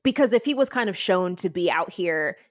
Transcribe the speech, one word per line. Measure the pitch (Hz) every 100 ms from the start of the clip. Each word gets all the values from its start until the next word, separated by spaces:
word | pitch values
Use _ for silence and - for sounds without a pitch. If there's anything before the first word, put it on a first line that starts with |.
because | 269 - 262
if | 233
he | 285
was | 277 262
kind | 254 220
of | 277
shown | - 185 180 180
to | 180
be | 170 175
out | 160 170
here | - 175 156 151 - _